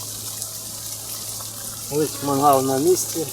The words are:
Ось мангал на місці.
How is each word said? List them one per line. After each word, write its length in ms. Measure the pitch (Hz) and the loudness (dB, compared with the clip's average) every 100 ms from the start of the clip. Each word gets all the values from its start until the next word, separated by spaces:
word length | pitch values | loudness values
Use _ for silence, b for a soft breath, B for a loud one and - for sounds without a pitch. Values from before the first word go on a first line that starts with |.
| - - - - - - - - - - - - - - - - - - - | -10 -10 -10 -8 -8 -8 -10 -10 -10 -10 -10 -10 -10 -10 -10 -10 -10 -10 -4
Ось 320 | 143 147 - | 0 0 -2
мангал 420 | 143 139 147 135 135 | 0 4 8 6 6
на 120 | 135 | 4
місці. 480 | 165 180 - 170 143 | 4 4 2 -2 -4